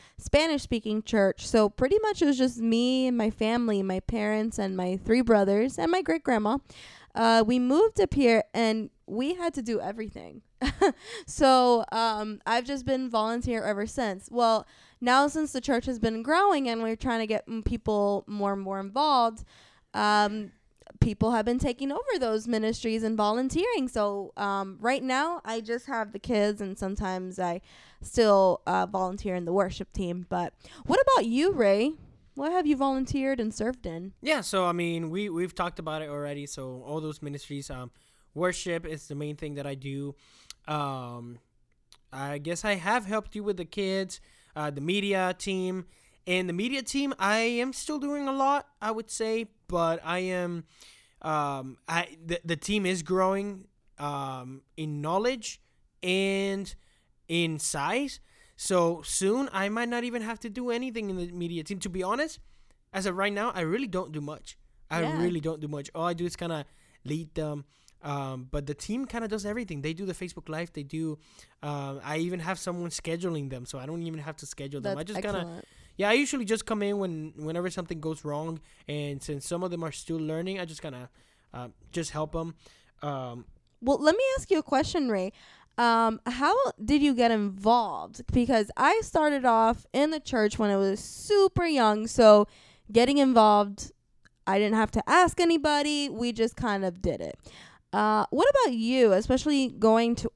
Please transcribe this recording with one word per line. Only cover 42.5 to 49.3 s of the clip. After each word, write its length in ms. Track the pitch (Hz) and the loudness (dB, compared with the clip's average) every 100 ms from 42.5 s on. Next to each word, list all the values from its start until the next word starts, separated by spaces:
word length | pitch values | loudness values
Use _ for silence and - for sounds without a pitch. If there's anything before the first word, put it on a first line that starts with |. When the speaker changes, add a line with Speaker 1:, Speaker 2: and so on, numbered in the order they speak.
| 175 | -4
Speaker 2:
I 120 | 214 196 | -2 -2
have 300 | 175 247 196 | 0 -2 0
helped 300 | 220 - 208 | -4 -4 -8
you 80 | |
with 140 | 208 185 | -6 -6
the 80 | 165 | -6
kids, 560 | - 190 190 190 - - _ _ 151 | -6 -2 -2 -4 -10 -20 _ _ -8
uh, 140 | 151 | -6
the 120 | 143 | -4
media 520 | 151 202 202 190 185 185 | -2 0 0 0 0 -4
team. 520 | 196 190 185 185 175 _ _ _ - | -4 -4 -4 -4 -8 _ _ _ -4
And 200 | 185 185 | -2 -2
the 60 | |
media 300 | 175 240 269 | -2 -2 -4
team, 320 | 240 277 277 - | -4 -2 -2 0
I 200 | 196 220 | 0 2
am 340 | 226 240 254 | 0 0 -2
still 240 | - - 302 | -4 -6 -6
doing 300 | 285 294 277 | -4 -4 -2
a 40 | |
lot, 360 | 269 269 285 - - | 0 2 0 -2 -10
I 120 | 214 | -6
would 180 | 226 220 | -6 -6
say, 380 | - 220 | -6 -2